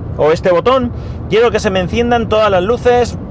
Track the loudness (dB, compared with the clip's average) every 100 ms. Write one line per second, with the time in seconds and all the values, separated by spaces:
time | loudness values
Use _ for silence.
0 | -6 0 0 2 2 2 2 0 0 -6
1 | -10 -10 -2 2 2 0 -2 -2 -2 -2
2 | 0 0 0 0 2 2 0 0 2 2
3 | 0 -4 -6